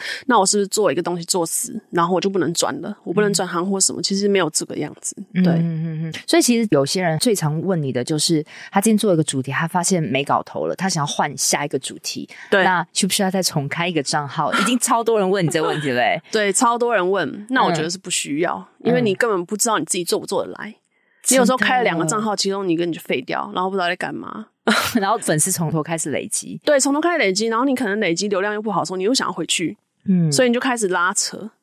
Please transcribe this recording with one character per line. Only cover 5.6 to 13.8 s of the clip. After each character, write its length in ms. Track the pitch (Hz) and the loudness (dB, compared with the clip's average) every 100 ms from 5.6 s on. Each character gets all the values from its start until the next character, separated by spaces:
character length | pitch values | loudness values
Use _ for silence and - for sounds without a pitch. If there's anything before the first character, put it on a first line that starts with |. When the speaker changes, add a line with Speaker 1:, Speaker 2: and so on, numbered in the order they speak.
| 170 160 165 | 0 -2 -6
Speaker 2:
嗯， 200 | 156 165 | -6 -6
嗯。 60 | - - | -8 0
所 100 | 339 | 2
以 40 | |
其 200 | 285 233 | 4 2
实 60 | 220 | 4
有 140 | - 139 | 2 2
些 160 | 190 | 0
人 160 | 180 160 | 0 2
最 140 | 254 | 2
常 280 | 202 151 156 | 2 0 0
问 200 | 175 175 | 0 0
你 120 | 139 | 0
的 100 | 120 | -2
就 140 | 123 156 | -2 0
是， 260 | - 160 151 - - | 2 0 0 -10 -4
他 120 | 202 | 0
今 100 | 220 | 4
天 60 | 208 | 4
做 160 | 214 | 4
一 20 | 165 | 4
个 80 | |
主 180 | 156 135 | 2 0
题， 100 | 131 | -2
他 140 | 135 165 | -2 -2
发 160 | 180 | 0
现 220 | 170 185 | 0 0
没 180 | 156 131 | 0 0
搞 220 | 143 117 | 0 0
头 220 | - - 78 | -2 -4 -4
了， 100 | 80 | -2
他 140 | 190 | -2
想 140 | 156 | -2
要 40 | 147 | -2
换 240 | - 156 - | -2 -4 -2
下 260 | - 151 | -2 -2
一 40 | 147 | -2
个 100 | 139 | -4
主 180 | - 90 | -6 -12
题。 280 | - - - - - | -10 -10 -10 -14 0
Speaker 1:
对。 160 | 202 190 | 4 4
Speaker 2:
那 200 | 180 165 | 2 0
需 160 | - 190 | -2 0
不 60 | |
需 80 | - | 0
要 100 | 190 | 0
再 100 | 190 | 0
重 280 | 175 156 139 | 0 -2 -4
开 180 | - | -2